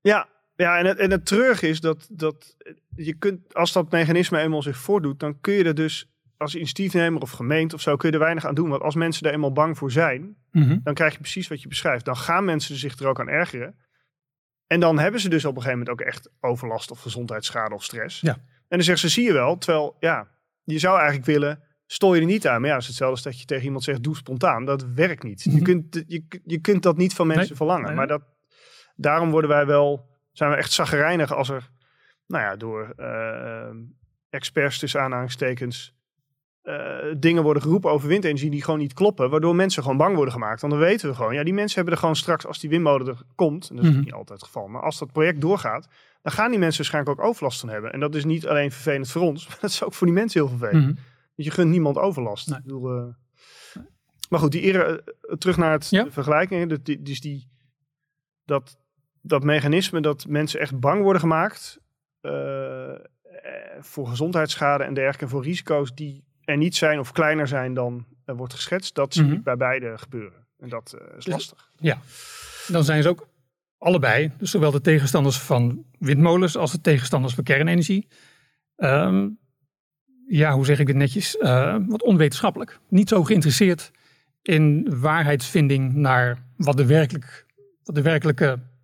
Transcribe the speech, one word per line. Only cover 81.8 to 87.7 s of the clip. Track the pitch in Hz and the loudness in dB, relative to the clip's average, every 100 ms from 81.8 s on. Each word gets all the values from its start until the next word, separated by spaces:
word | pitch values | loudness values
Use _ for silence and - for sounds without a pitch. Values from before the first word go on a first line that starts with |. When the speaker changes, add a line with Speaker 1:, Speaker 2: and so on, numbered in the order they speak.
| 196 | 0
Speaker 2:
wat | 214 | 0
onwetenschappelijk. | 453 185 151 - 208 - - - _ | 4 6 6 4 -2 -2 -10 -14 _
Niet | 185 202 | 4 6
zo | 214 | 4
geïnteresseerd | 151 208 156 123 196 170 - _ _ _ _ _ | 4 4 4 4 4 2 -4 _ _ _ _ _
in | - 160 156 147 269 139 | 0 4 6 4 0 0
waarheidsvinding | 143 160 147 147 - 175 147 135 131 | 0 2 2 0 0 2 4 2 0
naar | 135 139 127 123 120 - _ | 2 4 4 2 -2 -10 _
wat | 143 139 | 0 2
de | 131 | 6
werkelijk, | 151 147 151 - - _ _ - | 6 4 -2 -10 -20 _ _ -20